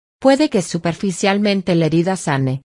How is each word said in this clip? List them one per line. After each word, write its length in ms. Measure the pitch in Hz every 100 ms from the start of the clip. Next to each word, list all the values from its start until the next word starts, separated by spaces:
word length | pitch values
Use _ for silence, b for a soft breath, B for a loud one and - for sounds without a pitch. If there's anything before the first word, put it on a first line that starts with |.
| _ _
Puede 320 | 269 269 302
que 120 | 208
superficialmente 1120 | - 175 170 165 202 170 196 202 208 196 185 170
la 100 | 160
herida 300 | 165 170 190
sane, 460 | - 139 131 135